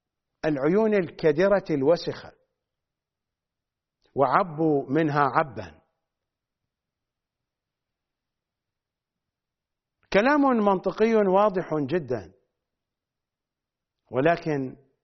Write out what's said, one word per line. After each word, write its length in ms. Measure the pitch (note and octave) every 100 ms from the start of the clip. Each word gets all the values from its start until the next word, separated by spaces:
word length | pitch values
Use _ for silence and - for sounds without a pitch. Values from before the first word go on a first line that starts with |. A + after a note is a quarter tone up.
| _ _ _ _ D#3
العيون 480 | C#3+ D3 G3 A3
الكدرة 720 | G#3 D#3 - E3 D3 G3 G3 -
الوسخة 640 | D3+ C3+ E3+ - - F#2 _ _ _ _ _ _ _ _ _ _ _ _ _ _ _ _ _ _ B2+
وعبوا 720 | C3+ D3+ F#3+ D3+ D#3+ C#3+ B2
منها 320 | D3 D#3+ C#3+
عبا. 600 | C#3 C#3+ D#3 A2 G2 - _ _ _ _ _ _ _ _ _ _ _ _ _ _ _ _ _ _ _ _ _ _ _ _ _ _ _ _ _ _ _ _ _ _ _ _ _ _ _ _ _ _ -
كلام 280 | G3 A#3+ D4
منطقي 720 | C#4 A#3+ G#3 F#3+ F#3+ - A3
واضح 600 | A3 G3 F#3 G#3+ F#3 -
جدا، 600 | D#3 C3+ F3 C3 A#2 F2+ _ _ _ _ _ _ _ _ _ _ _ _ _ _ _ _ _ _
ولكن 640 | A#2 D3+ E3 D#3+ C#3+ C3 - _ _